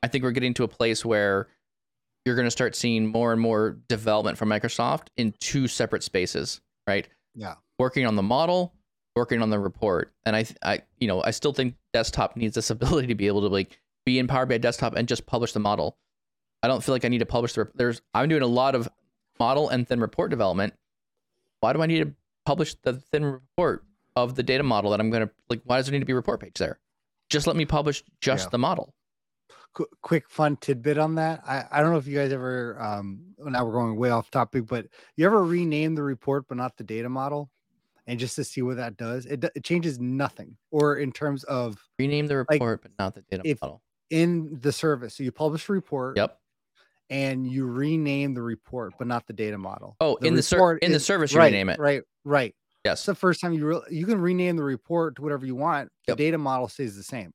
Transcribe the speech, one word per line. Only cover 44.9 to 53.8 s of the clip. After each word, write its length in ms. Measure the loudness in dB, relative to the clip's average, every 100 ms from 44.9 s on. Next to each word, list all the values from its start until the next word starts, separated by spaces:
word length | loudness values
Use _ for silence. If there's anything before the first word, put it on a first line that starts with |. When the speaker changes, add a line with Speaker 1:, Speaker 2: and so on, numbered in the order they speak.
| -2 -4 -8
Speaker 2:
so 80 |
you 80 | -8
publish 360 | -2 -2 -2 -2
a 40 |
report 440 | -4 -2 -6 -4 0
Speaker 1:
Yep. 220 | -2 -2 _ _ _ _ _ _ _
Speaker 2:
and 360 | -4 -2 -2 -2
you 200 | -2 -2
rename 640 | -2 0 0 0 0 -2
the 100 | -2
report, 520 | -4 -6 _ -10 -10 -8
but 120 | -4
not 180 | -4 -6
the 60 |
data 240 | -6 -4 -4
model. 380 | -8 -12 -16 -2
Speaker 1:
Oh, 160 | 0 2
Speaker 2:
The 80 | 4
Speaker 1:
in 60 | 2
the 60 |
ser-, 140 | 4 6
Speaker 2:
report 260 | 6 6
Speaker 1:
in 80 | 2
the 40 | 2
Speaker 2:
is 80 |
Speaker 1:
service, 280 | 2 2 4
you 60 | 8
Speaker 2:
right, 80 | 8
Speaker 1:
rename 160 | 8 0
it. 100 | 2
Speaker 2:
right, 220 | 2 0 -2 _
right. 300 | 0 2 2 -6 _ _
Speaker 1:
Yes. 160 | -2 0
Speaker 2:
It's 60 | -2
the 100 | 0
first 240 | 2 2
time 120 | 0
you 140 | 0 0
re-, 140 | -2